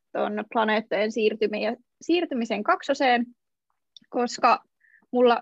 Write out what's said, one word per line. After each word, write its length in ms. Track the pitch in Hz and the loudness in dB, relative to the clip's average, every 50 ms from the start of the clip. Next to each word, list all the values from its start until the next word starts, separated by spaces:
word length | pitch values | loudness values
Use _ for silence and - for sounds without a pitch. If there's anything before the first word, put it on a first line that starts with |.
| _ _ - | _ _ -6
ton 320 | - 214 214 208 208 208 - - | -4 -4 -4 -4 -6 -8 -4 -2
planeettojen 580 | 240 220 220 214 214 220 - - 190 208 214 220 | 0 2 2 2 0 -2 -2 -2 -2 -2 -2 -2
siirtymi-, 640 | 240 214 214 214 214 220 202 214 208 208 214 240 - _ _ _ _ - | 0 0 0 0 0 -2 -2 -2 -2 -4 -4 -6 -6 _ _ _ _ -4
siirtymisen 600 | - 320 349 359 - 285 240 233 220 220 202 208 | -2 0 0 0 -2 -4 -4 -4 -4 -4 -2 0
kaksoseen, 640 | - - 381 - - 285 - 285 262 247 240 240 - - _ _ _ _ _ _ _ _ _ _ _ - - _ _ | 0 0 0 0 -2 -2 0 2 2 2 2 0 -2 -8 _ _ _ _ _ _ _ _ _ _ _ -20 -20 _ _
koska 540 | - 269 240 240 - - - 247 226 - - _ _ _ _ _ _ _ _ _ - | -4 -4 -4 -4 -2 0 2 2 2 2 -2 _ _ _ _ _ _ _ _ _ 0
mulla 280 | 247 247 240 240 226 | 2 4 4 4 2